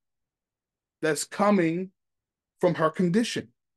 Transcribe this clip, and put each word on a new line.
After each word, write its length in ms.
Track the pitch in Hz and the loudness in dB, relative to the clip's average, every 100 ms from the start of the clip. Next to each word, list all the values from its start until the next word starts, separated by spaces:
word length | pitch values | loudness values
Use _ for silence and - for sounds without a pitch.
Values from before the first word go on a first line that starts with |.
| _ _ _ _ _ _ _ _ _ _ | _ _ _ _ _ _ _ _ _ _
that's 240 | 156 147 | -4 -4
coming 640 | - - 208 202 165 170 190 _ _ _ _ _ _ _ | -6 -2 2 2 2 -2 -8 _ _ _ _ _ _ _
from 140 | 180 | -2
her 160 | 160 160 | 0 0
condition. 580 | - 180 180 240 - - _ _ | 0 0 0 -2 -4 -10 _ _